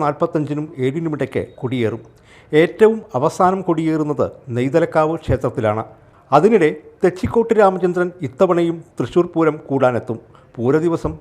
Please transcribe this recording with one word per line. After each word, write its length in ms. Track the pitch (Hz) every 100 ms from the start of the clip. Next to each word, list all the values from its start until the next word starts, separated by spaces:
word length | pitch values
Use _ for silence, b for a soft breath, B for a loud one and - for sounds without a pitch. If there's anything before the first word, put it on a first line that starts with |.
നാൽപത്തഞ്ചിനും 640 | 151 147 170 160 143 147 156 139
ഏഴിനും 320 | 131 147 165 151
ഇടയ്ക്ക് 260 | 131 - - -
കൊടിയേറും. 420 | 127 127 110 113 - _ b b b
ഏറ്റവും 480 | 151 170 - 214 226 - 127
അവസാനം 420 | 151 - 185 190 175
കൊടിയേറുന്നത് 580 | 156 160 160 151 131 92 - - 120
നെയ്തലക്കാവ് 580 | 131 160 165 165 156 165
ക്ഷേത്രത്തിലാണ്. 600 | - 127 131 - 110 107 113 - b b b 143
അതിനിടെ, 340 | 190 226 156 - - -
തെച്ചിക്കോട്ട് 520 | 185 180 240 233 226 214
രാമചന്ദ്രൻ 460 | 196 185 180 175 180 175 135
ഇത്തവണയും 500 | - 185 175 170 165 - -
തൃശൂർ 260 | 127 185 175
പൂരം 240 | 165 160 151 -
കൂടാനെത്തും. 520 | 135 127 120 - 113 - b b -
പൂര 180 | 120 156
ദിവസം 300 | 170 165 - -